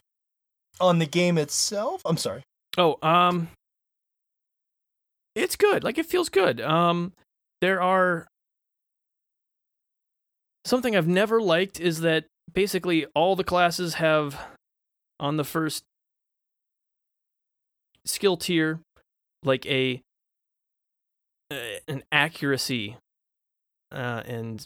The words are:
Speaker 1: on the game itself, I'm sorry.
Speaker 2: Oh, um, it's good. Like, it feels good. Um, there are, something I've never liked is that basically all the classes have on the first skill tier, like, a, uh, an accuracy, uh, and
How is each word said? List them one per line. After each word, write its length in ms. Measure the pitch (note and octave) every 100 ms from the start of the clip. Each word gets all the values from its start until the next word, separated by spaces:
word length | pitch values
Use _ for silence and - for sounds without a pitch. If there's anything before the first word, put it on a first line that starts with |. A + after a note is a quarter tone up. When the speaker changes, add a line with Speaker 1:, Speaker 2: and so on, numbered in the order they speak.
| _ _ _ _ _ _ _ -
Speaker 1:
on 200 | F#3 E3+
the 60 | D#3
game 320 | E3+ F3 E3+
itself, 640 | D3 - - G3+ A#3+ F#4 E3
I'm 120 | E3
sorry. 260 | A2+ A2 - _ - -
Speaker 2:
Oh, 220 | E3+ -
um, 460 | D#3 F3 F3+ F3+ E3 - _ _ _ _ _ _ _ _ _ _ _ _ _ _ _ _ _ A3
it's 200 | F#4 -
good. 280 | G#4 F#4
Like, 140 | - C#4
it 80 | D#4+
feels 220 | F4+ E4
good. 300 | F#4+ F#4+ -
Um, 520 | B2 E3 F3 F3 F3 _ _ _ _ -
there 200 | F3+ F#3+
are, 460 | F3+ F#3+ F#3 E3 - _ _ _ _ _ _ _ _ _ _ _ _ _ _ _ _ _ _ _ _ _ _ _ -
something 300 | B3+ B3 G3+
I've 120 | E3
never 340 | F3+ G#3+ A3+
liked 380 | G3+ E3 G3 -
is 220 | F3 D#3
that 240 | E3 D#3+ - _ -
basically 540 | F#3 G3+ F#3 F3+ E3 C#3 D3
all 200 | F3 F#3+
the 80 |
classes 520 | F3+ F3+ F3 E3+ F3 D#3
have 440 | D#3+ D#3 D3 C#3 - - _ _ _ _ _ -
on 180 | C#3+ D3+
the 60 |
first 400 | C#3 E3 D#3 - _ _ _ _ _ _ _ _ _ _ _ _ _ _ _ _ _ _ _ _ _ _ -
skill 320 | - G3 F3
tier, 420 | - E3+ D#3+ E3 _ _ _ _ _ _
like, 220 | C3+ C3 -
a, 360 | C3+ C3 B2+ _ _ _ _ _ _ _ _ _ _ _ _ _ _ -
uh, 40 | C#3 A#2+ F#2+ -
an 160 | C3+ -
accuracy, 840 | D3 D#3 - C#3+ C3 - B2 G#2 A#2 _ _ _ _ _ _ _ _ _
uh, 320 | C#3+ B2 A#2 -
and 400 | A#2 A2+ A2